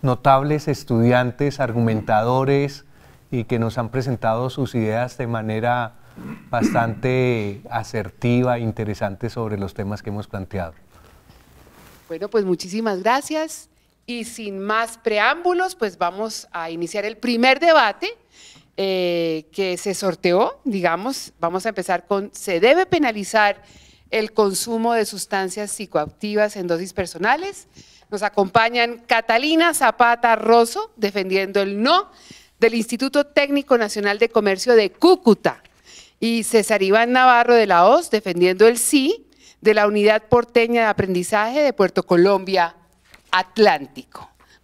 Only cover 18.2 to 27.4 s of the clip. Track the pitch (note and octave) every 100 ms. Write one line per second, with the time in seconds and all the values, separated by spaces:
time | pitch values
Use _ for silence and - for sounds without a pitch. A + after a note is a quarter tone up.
18.2 | _ _ - - _ - G3 F#3 F3+ F3
19.2 | E3 D#3+ D#3 - F#3+ F3+ G#3 F3+ G3+ E3
20.2 | F3+ F3 C4 C#5 - G3 F3 E3 A3 C#4
21.2 | - _ E3+ F#3 A3+ G#3+ F3+ F3 _ G3+
22.2 | G3+ - - E3+ G#3+ D#4+ F#4 F4 C#4+ G#3+
23.2 | G3 A3 G#3 G3 _ - - _ _ A3
24.2 | G#3+ - G#3 F#3+ - A3+ A3+ A#3 G#3 G3+
25.2 | - G3 F#3+ G3+ G#3 - G3+ D#3+ D3+ _
26.2 | G#3 G#3 G#3+ G#3 F3+ E3+ F#3 - F3+ D#3+
27.2 | G3+ C#4+